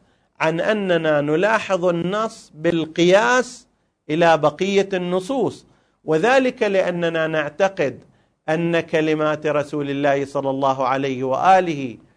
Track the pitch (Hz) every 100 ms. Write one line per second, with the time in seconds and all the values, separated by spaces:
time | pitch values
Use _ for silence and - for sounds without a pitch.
0 | _ _ _ - 160 165 180 214 190 170
1 | 160 151 147 160 196 220 - 185 180 170
2 | 170 208 220 - - 151 165 170 156 165
3 | 175 190 233 254 247 - - _ _ _
4 | - 151 170 160 151 147 190 196 196 185
5 | 180 180 185 269 175 - - _ _ _
6 | - 160 214 269 254 247 214 190 175 175
7 | 170 165 160 160 147 147 196 190 139 123
8 | - _ _ _ - 160 170 165 165 165
9 | 156 156 151 151 156 147 143 151 143 139
10 | 143 139 139 143 135 135 139 131 127 135
11 | 139 127 131 131 180 190 180 143 131 107
12 | -